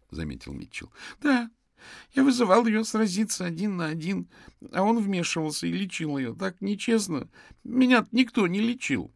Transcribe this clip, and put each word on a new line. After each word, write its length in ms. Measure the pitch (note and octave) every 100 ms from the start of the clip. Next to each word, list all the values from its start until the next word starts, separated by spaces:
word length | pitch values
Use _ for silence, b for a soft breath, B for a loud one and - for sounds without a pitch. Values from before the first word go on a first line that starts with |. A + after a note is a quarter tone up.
| -
заметил 420 | D2 D#2 B1 -
Митчелл. 380 | C#2 - - - B B B
«Да, 300 | D4 B3 A#3 _ _ _ B B B
я 100 | C4+
вызывал 440 | C4+ B3 G#3+ A3 A3+
её 180 | G#3+
сразиться 600 | A3+ A3 A3 F#3 G#3+ -
один 320 | F3+ E3 G#3 F3+
на 100 | D#3
один, 420 | D#3+ E3 F#3+ F3 B B B -
а 100 | F3+
он 160 | G3+ A#3
вмешивался 680 | G3+ F#3 D#3+ E3+ D#3 D3 E3+
и 60 |
лечил 440 | F3+ F#3+ - D3+ C#3
её. 160 | B2
Так 260 | D#3+ F#3+ -
нечестно. 680 | G3 G3+ - A3+ F#3+ D3 - B B B
Меня 420 | - B3 B3+ B3 -
никто 340 | A#3+ B3+ - F3
не 140 | G3
лечил». 520 | A3+ B3 - A2+ -